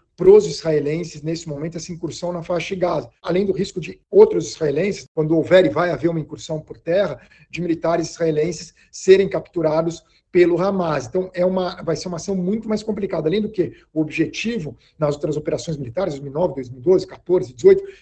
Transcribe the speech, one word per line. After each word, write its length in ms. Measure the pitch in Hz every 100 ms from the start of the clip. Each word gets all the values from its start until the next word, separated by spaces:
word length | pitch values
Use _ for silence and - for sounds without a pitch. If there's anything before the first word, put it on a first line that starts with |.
| _ -
pros 280 | 185 208
israelenses 800 | 170 151 160 151 139 160 160 147
nesse 260 | 151 160 165
momento, 280 | 143 165 170
essa 160 | 165
incursão 400 | 165 160 123 175
na 100 | 175
faixa 320 | 160 175 160
de 60 | 190
Gaza. 280 | 175 156 123 _
Além 240 | - 175 202
do 60 |
risco 280 | 131 202 185
de 200 | 165 - _
outros 380 | 208 214 170 156
israelenses, 580 | - 156 139 202 - -
quando 220 | - 151 165
houver 280 | 135 185
e 40 | 160
vai 220 | 151 175
haver 200 | 139 170
uma 80 | 165
incursão 420 | 147 135 - 156
por 180 | - -
terra, 420 | - 180 185 127 - - _
de 120 | -
militares 500 | 175 160 165 170 160
israelenses 640 | - 165 151 165 175 - - _
serem 380 | - - 190 196
capturados 760 | 165 - 175 156 156 165 160 - _ _
pelo 280 | 180 175 170
Hamas. 460 | 190 196 170 147 120
Então, 240 | 185 185
é 140 | 175 185
uma, 340 | 185 180 180
vai 140 | -
ser 140 | 156 190
uma 80 | 170
ação 180 | 180
muito 340 | 190 180 226 226
mais 140 | 214
complicada. 460 | - 196 196 165 156
Além 120 | 202
do 80 | 208
que, 280 | - 147 - _
o 60 | 156
objetivo 760 | 151 156 156 - 220 233 151 117 _ -
nas 160 | 147
outras 220 | 147 151 147
operações 400 | 160 139 - 147
militares, 380 | 123 143 190
dois 100 | 139
mil 80 | 139
e 20 |
nove, 200 | 143 175
dois 140 | 139 120
mil 120 | 131
e 20 |
doze, 240 | 139 185 -
quatorze, 480 | - - 180 113
dezoito, 300 | - 185 196 - -